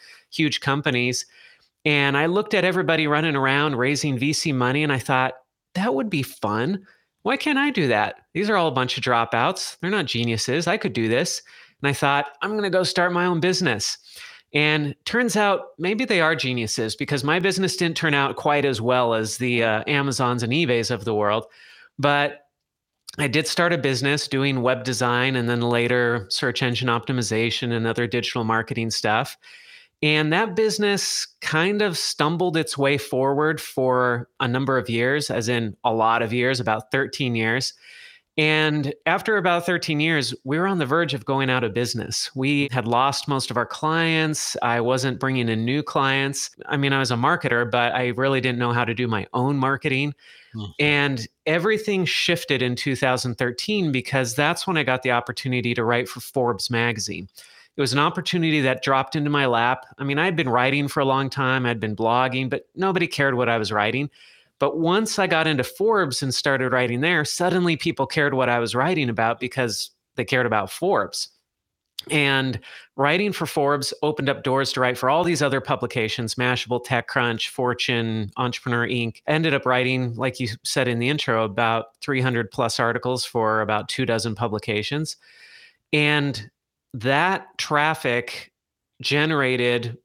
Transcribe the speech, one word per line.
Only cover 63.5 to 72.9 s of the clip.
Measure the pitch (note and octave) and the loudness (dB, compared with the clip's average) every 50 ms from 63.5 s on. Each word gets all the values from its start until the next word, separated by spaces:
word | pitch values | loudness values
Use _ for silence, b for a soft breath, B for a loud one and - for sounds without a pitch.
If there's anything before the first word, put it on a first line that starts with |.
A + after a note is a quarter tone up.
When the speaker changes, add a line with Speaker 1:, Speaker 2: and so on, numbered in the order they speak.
| A#2 | 2
Speaker 1:
was | A2+ G#2+ F#2+ | 2 0 0
writing. | G#2+ G#2+ G#2 A2 A2+ C3 C#3+ C#3+ B B B B B B B B B | 0 2 2 2 0 -2 -4 -6 B B B B B B B B B
But | - C3+ D3 - | 0 0 0 0
once | D#3+ E3 E3 F3+ G#3 A3+ A3 - - | 2 2 2 2 2 2 0 0 0
I | F#3+ | 0
got | E3 E3+ D#3+ D#3+ | 2 2 2 2
into | D#3 D3+ C3 B2 | 2 2 0 0
Forbes | - - - G3 A3+ A3+ G3+ F3+ C#3+ B2 - C#3+ | -2 -2 0 2 2 4 2 2 0 -2 -2 -2
and | C3+ B2 | -2 -2
started | - - D3 C3+ C3 C3 B2+ | 0 0 0 2 2 2 2
writing | C3 B2+ B2+ A#2+ A#2+ B2 | 2 2 2 2 0 0
there, | C#3+ E3+ F3+ D#3+ D3+ | 2 2 2 2 0
suddenly | - - - F3 F3+ F3 F#3 F3+ F3 D#3+ | -2 -2 0 0 2 2 2 2 2 2
people | - - E3+ D#3 - - | 0 0 -2 -2 -2 -2
cared | - - D#3+ C#3+ C#3+ C#3 | -2 0 0 2 2 2
what | C3 B2+ | 2 2
I | B2 A#2+ A#2+ | 2 2 2
was | A#2 A2 A2 | 0 0 0
writing | B2 C3+ E3 F#3 D#3+ C#3 A#2+ | 0 2 2 2 0 0 0
about | A2+ G#2 A2+ A2+ A#2 - | 0 0 0 0 0 -2
because | C3 A#2+ - C3+ B2+ A#2 G2+ - - - _ _ _ _ _ | -4 -6 -2 -2 -2 -2 -2 -4 -8 -10 _ _ _ _ _
they | - A#2 | -6 -4
cared | - - B2+ B2 | 0 0 0 2
about | A#2 A2+ G#2+ G2 F#2+ | 2 0 0 -2 -2
Forbes. | - - E3+ F#3 G3 A#2+ G2 F2+ - - - - _ _ _ _ _ _ _ _ _ _ _ _ _ - - - | -6 -4 0 0 2 0 0 -2 -6 -8 -10 -10 _ _ _ _ _ _ _ _ _ _ _ _ _ -14 -6 -2
And | - D3+ C#3+ C#3 C3+ C3+ C3+ C3 B2 G#2+ B B B B B B | 0 2 2 2 2 2 0 -2 -4 -6 B B B B B B